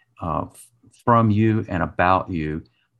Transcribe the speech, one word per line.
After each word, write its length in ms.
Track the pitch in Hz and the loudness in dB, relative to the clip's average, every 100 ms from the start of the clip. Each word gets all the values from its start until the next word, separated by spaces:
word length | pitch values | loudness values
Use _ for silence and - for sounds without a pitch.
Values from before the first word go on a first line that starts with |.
| _ - | _ -12
uh, 220 | 87 76 - | -6 -6 -6
f-, 180 | - - _ _ _ | -12 -20 _ _ _
from 260 | - 117 113 | 2 4 4
you 360 | 104 110 110 113 | 2 2 0 -4
and 140 | 87 | -4
about 480 | 80 - 90 92 - | -4 0 2 2 0
you. 320 | 87 78 78 - _ _ _ | -6 -6 -8 -10 _ _ _